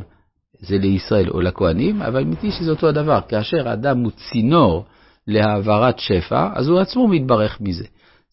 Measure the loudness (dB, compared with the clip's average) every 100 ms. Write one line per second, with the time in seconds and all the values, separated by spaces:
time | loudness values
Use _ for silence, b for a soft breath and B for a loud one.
0 | -6 _ _ _ _ _ -4 0 2 0
1 | 0 0 0 0 -4 0 0 2 0 -2
2 | -4 -2 -2 -4 -4 -4 -4 0 0 0
3 | 0 0 0 -4 -2 -2 -2 -4 -2 0
4 | -2 -6 -8 -2 2 4 4 2 -4 b
5 | b b -2 0 2 0 2 2 2 0
6 | 0 -2 0 0 -2 -2 2 2 2 2
7 | 2 2 2 2 0 -2 -6 -6 -10 b
8 | b b b